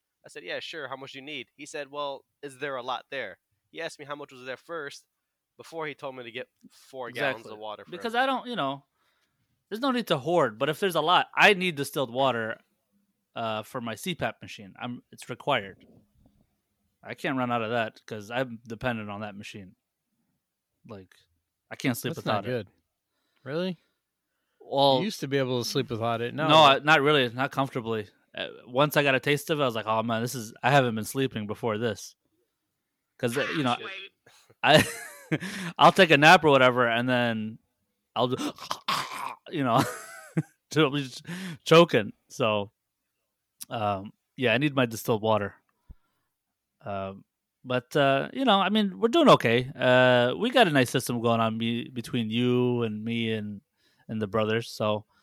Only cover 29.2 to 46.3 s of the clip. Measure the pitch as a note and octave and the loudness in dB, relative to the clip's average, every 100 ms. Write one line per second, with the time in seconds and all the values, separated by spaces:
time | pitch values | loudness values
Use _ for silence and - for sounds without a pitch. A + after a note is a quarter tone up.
29.2 | C#3+ C#3+ - D3+ C3+ A2 G#2+ A2+ A2+ A2+ | 2 -2 0 0 0 -2 -2 0 0 -2
30.2 | A#2 B2 A2 - A#2+ C#3+ B2+ A2 G#2 C3+ | -2 -6 -12 -4 4 4 4 0 -4 -4
31.2 | C3+ - G#2 G#2 A#2+ G#2+ A#2 G2+ - - | -4 -4 -8 -6 -4 -2 -2 -4 -10 -20
32.2 | _ _ _ _ _ _ _ _ _ _ | _ _ _ _ _ _ _ _ _ _
33.2 | B2 B2 B2+ E3 B2+ A#2 A2 F#2+ F#2+ _ | -4 -4 -4 -2 -2 -2 -6 -14 -18 _
34.2 | _ _ _ _ B2 D3+ - - - - | _ _ _ _ 6 6 4 -4 -16 -20
35.2 | - D#3 F#3 G#3 F3 - D3+ - F3+ C#3+ | -6 -6 -4 -10 -10 6 6 8 6 8
36.2 | D3+ F3+ D#3 C#3 B2+ B2 A#2+ A2+ B2 B2 | 8 8 8 6 6 6 2 2 2 2
37.2 | A#2+ A2 A2 A2+ _ _ _ _ _ A2 | 0 -2 -6 -10 _ _ _ _ _ -2
38.2 | B2 B2 D4 - - - - - - - | -2 -2 -6 -10 -12 -10 -6 -6 -6 -10
39.2 | - - - - C3 A#2 - - - - | -12 -12 -10 -4 2 2 0 -4 -16 -20
40.2 | - - - _ _ D3+ D3+ C#3+ C3 - | -8 -6 -6 _ _ 0 2 0 -6 -10
41.2 | - F3+ F#3+ D#3 - D#3+ E3+ B2+ G2+ - | -14 -12 -12 -12 4 6 6 4 -2 -8
42.2 | _ - A#2 G#2+ G2+ _ _ _ _ _ | _ -4 -2 -2 -4 _ _ _ _ _
43.2 | _ _ _ _ - B2 G#2 G2 G#2 - | _ _ _ _ -12 -4 -2 -2 -6 -18
44.2 | _ - B2 A2+ D3 C3+ B2 A2+ - A2+ | _ -4 0 2 0 0 -2 -2 -2 0
45.2 | A2 G#2+ G2 - _ _ _ - _ _ | 2 0 0 -8 _ _ _ -20 _ _
46.2 | _ | _